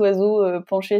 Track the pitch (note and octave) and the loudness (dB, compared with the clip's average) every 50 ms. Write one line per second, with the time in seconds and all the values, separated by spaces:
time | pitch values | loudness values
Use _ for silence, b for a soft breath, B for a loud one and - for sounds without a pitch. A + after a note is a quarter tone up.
0 | G#3 G3 G3 F#3 G3 G#3 G#3+ G#3 G3 F#3 F3+ F3 F3+ - G3 F#3+ F#3+ - G#3 G#3 | 0 2 2 2 0 0 2 2 0 0 -2 -4 -6 -4 -6 -4 -4 -2 -2 -2